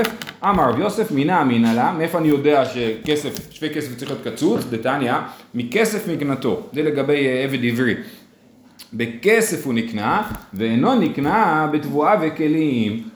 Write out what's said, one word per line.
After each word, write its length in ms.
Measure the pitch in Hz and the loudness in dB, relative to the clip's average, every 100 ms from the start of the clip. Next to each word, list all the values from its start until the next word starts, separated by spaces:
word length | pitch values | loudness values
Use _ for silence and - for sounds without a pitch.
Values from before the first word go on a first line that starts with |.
| 226 - - - | 0 -4 -14 -4
אמר 260 | 185 196 135 | 0 4 4
רב 100 | 117 | 4
יוסף, 320 | 202 196 208 | 0 0 0
"מינא 300 | 143 147 180 | 0 2 2
אמינא 260 | 139 117 117 | 4 4 4
לה", 240 | 117 139 175 | 4 0 0
מאיפה 200 | 165 170 | -2 0
אני 100 | 160 | 2
יודע 360 | 143 143 143 127 | 4 4 4 2
שכסף, 840 | 123 113 110 - 147 135 - - | 0 -4 -4 -2 -2 -4 -8 -12
שווה 220 | - 151 | -10 -8
כסף 240 | 151 139 123 | -6 -8 -8
צריך 140 | - | -10
להיות 160 | - 120 | -8 -8
קצוץ? 360 | - 156 226 - | -2 0 0 -2
דתניא, 440 | 113 127 143 123 147 - - - 120 | -4 -2 0 0 -2 -4 -14 -10 -6
"מכסף 520 | 120 208 214 208 - | -2 0 0 0 -4
מקנתו", 540 | 156 143 131 127 90 - | -4 -2 -2 -2 -2 -4
זה 100 | 135 | -4
לגבי, 440 | 156 139 139 147 135 | -2 0 0 2 2
אה, 160 | 127 | 0
עבד 160 | 135 135 | -2 -2
עברי. 320 | 120 117 127 92 - - - _ _ _ - - - | 0 2 0 0 -6 -18 -20 _ _ _ -20 -20 -12
בכסף 720 | 113 117 117 190 226 208 170 135 | -6 -6 -2 2 4 2 -2 -2
הוא 80 | |
נקנה, 480 | 117 113 107 107 180 208 - - | -2 -2 -2 -2 -2 -2 -8 -10
ואינו 420 | 95 113 117 180 254 | -4 0 2 4 4
נקנה 720 | 165 120 143 202 202 156 151 | 2 0 0 2 2 2 0
בתבואה 420 | 147 143 143 156 208 | -2 -2 0 2 2
וכלים. 840 | 160 151 156 160 156 123 104 113 - | 2 0 0 2 2 2 0 -2 -8